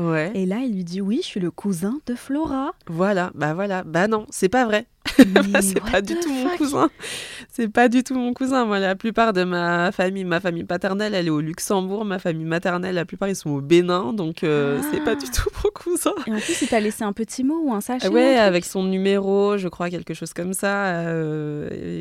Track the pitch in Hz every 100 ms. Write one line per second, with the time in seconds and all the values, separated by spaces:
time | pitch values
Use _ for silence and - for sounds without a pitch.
0 | 170 160 160 208 185 202 262 190 175 185
1 | 196 247 370 214 175 - 208 175 196 277
2 | - 247 - 277 320 269 277 - - 165
3 | 190 196 180 - 147 165 202 185 156 160
4 | 208 220 214 - 185 247 240 208 233 _
5 | - - 214 185 202 202 196 190 220 214
6 | 202 339 339 262 254 349 294 - 294 -
7 | - - - - - - 226 214 247 247
8 | 247 262 247 247 262 269 226 202 190 190
9 | 226 214 226 185 180 175 175 175 175 196
10 | 185 196 185 170 185 170 190 175 196 196
11 | 214 202 170 151 156 170 - 202 185 202
12 | 214 185 185 160 160 165 185 180 185 180
13 | 160 185 196 190 156 143 139 170 175 180
14 | 226 226 160 165 165 147 143 - 294 -
15 | 302 226 269 - - - 415 - - 349
16 | 302 381 247 214 - 349 269 233 208 -
17 | 214 202 226 - 262 330 302 208 214 254
18 | 190 220 262 262 208 175 - 196 190 190
19 | 196 196 196 196 202 208 180 - 175 175
20 | 170 160 165 - 180 190 196 202 196 170
21 | 170 165 156 156 151 147 - - - 170